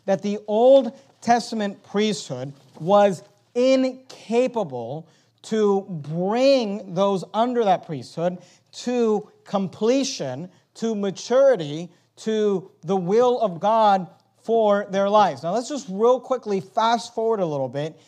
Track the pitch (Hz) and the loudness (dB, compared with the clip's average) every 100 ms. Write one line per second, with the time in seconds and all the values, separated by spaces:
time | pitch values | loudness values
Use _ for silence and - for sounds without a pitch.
0 | - 190 208 208 214 214 254 277 262 - | -4 -2 -2 -6 -2 2 6 6 4 -4
1 | _ _ - 233 - 226 202 - - 202 | _ _ 0 0 0 -6 -6 -6 -8 -2
2 | 214 196 - 127 135 139 _ - 156 202 | -2 -2 -8 -10 -10 -14 _ -8 2 4
3 | 202 180 - _ _ 240 254 262 262 254 | 4 2 -10 _ _ 0 2 2 0 -4
4 | - - - 233 254 233 170 123 113 147 | -16 -18 -4 0 0 -2 -6 -6 -8 -10
5 | 160 _ _ _ - 220 208 196 196 165 | -14 _ _ _ -6 0 2 2 -2 -10
6 | 143 160 185 233 269 269 214 202 196 180 | -8 -6 -2 2 4 2 0 -6 -6 -2
7 | 196 190 - 208 247 240 208 175 - 143 | 0 0 -4 -2 -2 0 2 0 -2 -12
8 | 113 - 175 180 - _ _ - 240 247 | -10 -6 -4 -6 -12 _ _ -12 -4 0
9 | 226 208 208 _ - 202 190 - 220 269 | 0 0 -4 _ -6 -4 -4 -2 0 0
10 | 262 - 139 127 180 _ _ - 226 214 | -2 -6 -8 -8 -12 _ _ -8 -6 -4
11 | 202 - - 247 277 226 147 151 175 _ | -4 -6 -2 4 4 4 -2 -8 -10 _
12 | _ - 220 220 214 185 165 _ 160 196 | _ -12 -4 0 0 -2 -4 _ -6 -4
13 | 175 220 247 240 214 165 202 226 214 190 | 0 2 2 2 -2 -2 0 2 4 2
14 | 170 - _ _ - 226 214 202 202 190 | 0 -14 _ _ -2 2 4 2 0 -2
15 | 196 214 202 180 165 214 247 285 - 190 | 2 4 4 0 -4 -4 -4 -8 -8 0
16 | 233 254 254 254 214 196 - - 226 233 | 2 2 0 -6 -2 -4 -4 -2 0 0
17 | - - 226 220 170 143 131 139 156 - | -4 -4 -2 0 -2 -2 -4 -6 -8 -10